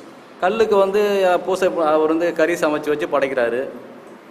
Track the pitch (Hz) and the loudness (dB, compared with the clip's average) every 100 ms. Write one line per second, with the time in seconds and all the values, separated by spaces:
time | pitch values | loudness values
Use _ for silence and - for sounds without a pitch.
0 | - - - - - 220 214 202 190 202 | -20 -20 -20 -4 -2 0 2 2 2 2
1 | 208 202 185 175 175 185 190 156 156 156 | 0 2 2 2 0 0 0 0 2 2
2 | 156 160 175 160 160 170 160 151 147 147 | 2 2 0 0 0 2 0 -2 -2 -2
3 | 165 143 135 131 117 120 135 - - - | 0 0 0 0 0 -2 -6 -10 -18 -20
4 | - - - | -20 -20 -16